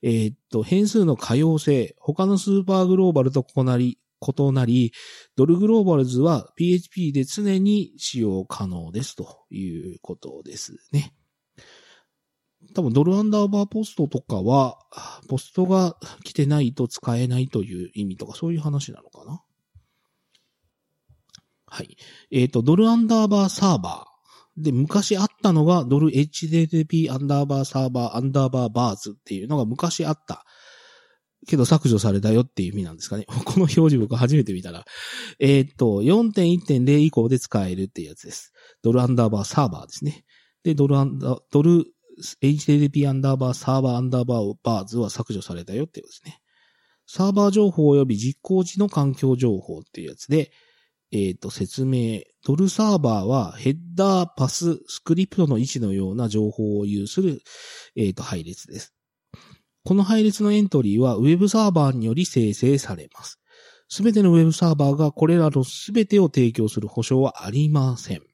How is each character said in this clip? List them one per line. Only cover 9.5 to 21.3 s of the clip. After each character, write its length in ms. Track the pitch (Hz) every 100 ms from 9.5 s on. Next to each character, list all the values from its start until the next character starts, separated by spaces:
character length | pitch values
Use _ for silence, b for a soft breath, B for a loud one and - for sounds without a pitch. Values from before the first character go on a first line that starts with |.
い 440 | - 92 82 76
う 40 | 82
こ 140 | - 90
と 260 | - 69
で 120 | - -
す 200 | - - _
ね。 220 | 143 143 _ _ _ _ _ b b b b b _ _ _ _ _ _
多 80 | -
分 100 | 151
ド 120 | 120
ル 100 | 170 196
ア 60 |
ン 80 | 214
ダ 140 | 208
ー 40 | 202
バ 160 | 202
ー 20 | 202
ポ 180 | 220
ス 100 | 214
ト 140 | - 147
と 120 | 120
か 220 | _ 107
は、 360 | 95 135 131 - _ - B B -
ポ 100 | 131
ス 140 | -
ト 140 | - 180
が 300 | 190 180 - - B
来 80 | -
て 140 | - 143
な 140 | 147
い 120 | 127
と 160 | 143 120
使 280 | - - 120
え 120 | 123
な 100 | 123
い 100 | 131
と 140 | 113
い 240 | 101 90 90
う 40 |
意 100 | 104
味 120 | 101 92
と 100 | 85
か、 80 |
そ 140 | - 165
う 40 |
い 40 | 165
う 40 |
話 320 | 151 143 -
な 100 | 113
の 80 | -
か 140 | -
な。 180 | - 165 _ _ _ _ _ _ _ _ _ _ _ _ _ _ _ _ _ _ _